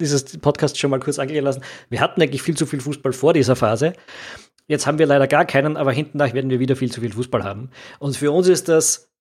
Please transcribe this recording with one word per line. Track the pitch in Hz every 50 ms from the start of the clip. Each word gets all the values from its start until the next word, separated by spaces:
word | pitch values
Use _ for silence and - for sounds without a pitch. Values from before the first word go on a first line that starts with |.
dieses | 170 143 143 139 135 - - 160
Podcasts | - 147 143 - - 147 - -
schon | - 143
mal | 135 131
kurz | - 151 139 -
angehen | 139 131 156 151 139
lassen, | 139 131 131 127 - - - - _
wir | 120 117
hatten | 135 - - - 160
eigentlich | 135 135 135 -
viel | - 165
zu | - 160
viel | - - 143
Fußball | - 147 143 - - 135 127
vor | - - 151 175
dieser | 165 131 120 127
Phase. | - 127 107 110 113 139 170 180 - - - - - - - - - - _ _ _ _ -
Jetzt | 151 147 -
haben | 143 151 156
wir | 160
leider | 143 139 139 135
gar | 135 151 147 -
keinen, | 147 - 139 139 151 151
aber | 151 151 135 127
hinten | 139 151 147 -
nach | 147 147 127 113
werden | 131 135 135
wir | 127 123
wieder | 131 123 135
viel | 127 131 123
zu | - - 113
viel | 117 98
Fußball | 110 123 - - 113 95
haben. | 98 101 101 123 131 - - - - - -
Und | 143 139 131
für | - 143 147
uns | 147 175 180 185
ist | 180 165 - -
das | 165 160 156 - - - - _ _ _